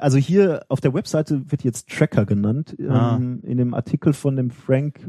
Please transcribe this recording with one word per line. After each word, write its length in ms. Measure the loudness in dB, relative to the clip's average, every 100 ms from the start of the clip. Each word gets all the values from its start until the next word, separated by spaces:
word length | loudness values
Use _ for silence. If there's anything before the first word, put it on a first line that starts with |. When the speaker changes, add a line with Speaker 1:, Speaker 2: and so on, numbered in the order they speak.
Speaker 1:
also 140 | 2 2
hier 460 | 4 4 4 2 -2
auf 120 | -2
der 140 | 0
Webseite 560 | -2 -2 -2 0 -4 -2
wird 140 | -4
jetzt 240 | -2 -4 -8
Tracker 360 | 0 0 2 0
genannt. 500 | 2 0 -2 -4 -8 0
Speaker 2:
Ah. 280 | 2 2 2
Speaker 1:
Ähm, 240 | -2 -6
in 160 | -4 0
dem 160 | 0
Artikel 380 | -2 -4 0 0
von 240 | 0 0 -2
dem 140 | -2
Frank, 480 | -4 -2 0 0 -8